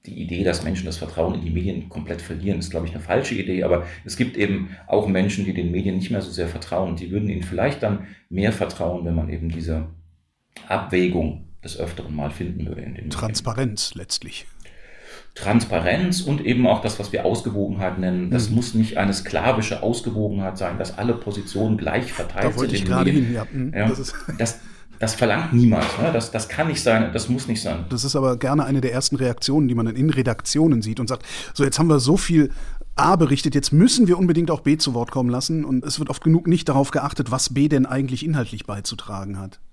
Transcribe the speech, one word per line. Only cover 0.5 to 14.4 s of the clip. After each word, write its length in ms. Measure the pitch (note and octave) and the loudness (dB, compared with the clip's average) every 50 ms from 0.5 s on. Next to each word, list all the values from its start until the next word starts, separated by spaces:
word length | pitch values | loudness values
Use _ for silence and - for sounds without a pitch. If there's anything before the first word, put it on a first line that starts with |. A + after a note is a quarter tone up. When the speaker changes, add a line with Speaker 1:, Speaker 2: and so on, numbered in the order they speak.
| E2+ E2 - | 0 0 -2
Speaker 1:
Menschen 220 | E2 F2 F2+ F2+ | -4 -4 -4 -4
das 120 | F2 D#2+ - | -6 -6 -8
Vertrauen 380 | - E2 - E2 E2 F#2 F2+ | -8 -10 -2 -2 0 0 0
in 60 | - | -4
die 80 | E2 E2+ | -4 -2
Medien 400 | E2 F2 F2+ G2 F2+ E2 - - | -2 -2 -2 -2 -4 -4 -8 -10
komplett 320 | - - D2+ - E2 - | -10 -10 -8 -8 -8 -10
verlieren, 380 | - - E2+ D#2 D#2+ G2 G2 E2+ | -8 -10 -10 -6 -2 -2 -2 -2
ist, 120 | - - | -4 -4
glaube 160 | - E2 E2 E2 | -6 -4 -4 -4
ich, 60 | E2 | -6
eine 100 | D#2 D#2 | -8 -4
falsche 320 | F2 F2 A#2 C#3 - B2 | 0 0 0 0 0 -4
Idee. 280 | F#2+ F#2 F#2 F#2 F#2 E2 | -4 -4 -2 -2 0 2
Aber 200 | D#2+ F2 E2+ E2+ - - - - | 2 2 0 0 -4 -12 -16 -12
es 100 | G2+ - | -12 -2
gibt 220 | - B2+ - - - | -2 -2 -2 0 0
eben 320 | G2+ G2 - - - - - - - - | 0 0 2 -2 -2 -6 -10 -16 -6 0
auch 200 | - G#2 G2+ G2 | 0 2 2 2
Menschen, 360 | F#2+ F#2 F#2+ G2+ F#2+ - G2 | 2 2 2 2 0 -2 -2
die 100 | F#2 F2+ | -2 -2
den 180 | - F2 F2 | -2 -2 0
Medien 260 | F2 F#2 G2 G2+ F#2 F#2 | 0 0 0 0 0 -2
nicht 120 | F2+ - | -2 -2
mehr 120 | A#2 G2+ | -2 -4
so 100 | F#2 - | -4 -6
sehr 160 | - - F2 E2 | -6 -4 -4 -4
vertrauen. 480 | E2 E2+ - - E2+ F2 F#2+ F2+ E2 | -4 -8 -8 -4 -2 -2 -2 -2 -2
Die 160 | E2 F2+ F2 | -6 -6 -4
würden 180 | F#2 G#2 G#2+ G2+ | -4 -2 -2 -2
ihnen 140 | - - F2 | -2 -4 -6
vielleicht 400 | - - F2 G#2+ C#3 C#3+ - - | -6 -4 -2 0 0 -2 -2 -2
dann 240 | G#2+ G2+ G2 - - - - _ _ | -2 -2 -2 -4 -10 -16 -20 _ _
mehr 240 | F2 F#2 G2 A2 A2 | -2 0 2 2 2
vertrauen, 500 | - G2+ - - - F2 E2 F2 F2 E2+ | 0 -2 -4 -2 -4 -4 -4 -2 -2 -2
wenn 120 | E2+ E2 | -2 0
man 140 | E2 D#2+ D#2+ | 0 0 -2
eben 200 | D#2 D#2+ D#2+ E2 | -4 -4 -4 -4
diese 380 | E2 E2 D#2+ D#2+ D#2+ D#2 D#2+ E2 - - - - _ _ _ _ _ _ _ _ _ - - - | -4 -4 -4 -4 -4 -4 -4 -6 -10 -18 -20 -20 _ _ _ _ _ _ _ _ _ -20 -8 -4
Abwägung 800 | F#2+ F#2+ F#2 - - F2+ F2+ F2+ F2+ F2 D#2 D#2 D#2 D#2+ - - - - - | -4 -4 -2 0 0 2 2 2 2 0 -2 -2 -4 -6 -12 -16 -16 -16 -14
des 120 | D#2+ - - | -14 -10 -8
Öfteren 380 | E2 E2 E2 D#2+ D2+ D2+ D2+ | -8 -8 -8 -10 -10 -8 -6
mal 160 | D2+ D2 D2 | -6 -6 -6
finden 340 | D2 - F2 E2+ E2+ E2+ D#2+ | -6 -6 -6 -6 -6 -6 -6
würde 140 | D#2 D2+ - | -6 -8 -8
in 120 | - - - | -10 -10 -10
den 0 | |
Medien. 160 | - - A2+ | -10 -8 -8
Speaker 2:
Transparenz 840 | - - - A2 A2+ - - - A2 G#2+ C3+ B2 G#2 - - - - | -6 -4 -4 -4 -4 -4 -4 -4 -4 -2 -2 -4 -2 -4 -6 -6 -6
letztlich. 540 | - F2 - - - - - - - | -10 -10 -8 -8 -8 -8 -10 -14 -14